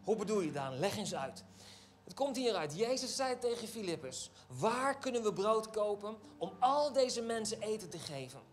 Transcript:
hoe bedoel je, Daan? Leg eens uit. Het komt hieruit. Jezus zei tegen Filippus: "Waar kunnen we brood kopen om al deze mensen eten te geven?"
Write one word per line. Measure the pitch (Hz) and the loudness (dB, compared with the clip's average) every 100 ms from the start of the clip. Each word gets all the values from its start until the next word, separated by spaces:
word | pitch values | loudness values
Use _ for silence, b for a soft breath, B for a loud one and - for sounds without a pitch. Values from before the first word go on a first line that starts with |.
hoe | - 202 | 2 2
bedoel | 202 208 | 4 2
je, | 160 | 2
Daan? | 139 135 131 | 0 -2 0
Leg | 196 202 | 0 0
eens | 185 165 | -2 -2
uit. | 135 - - B B B B B | -4 -6 -16 B B B B B
Het | - | -16
komt | - 277 247 | -2 0 2
hieruit. | 247 190 151 151 | 2 2 -2 0
Jezus | 226 262 254 - | 0 2 0 0
zei | 262 247 | 0 0
tegen | 240 233 220 | 0 -2 -4
Filippus: | 226 196 156 127 - - B B | -4 -2 -2 -4 -8 -10 B B
"Waar | 127 196 240 269 269 | 0 2 4 2 2
kunnen | 262 240 | 0 0
we | 214 | 0
brood | 175 202 220 214 | 2 2 2 2
kopen | 214 208 202 202 220 B B | 0 0 0 -4 -10 B B
om | 170 - | -8 2
al | 254 285 294 | 4 6 4
deze | 262 254 214 | 4 4 2
mensen | 226 226 214 - | -2 -2 -2 -4
eten | 208 214 185 | -2 -2 -4
te | 165 | -10
geven?" | - 139 131 127 - | -8 -8 -8 -12 -18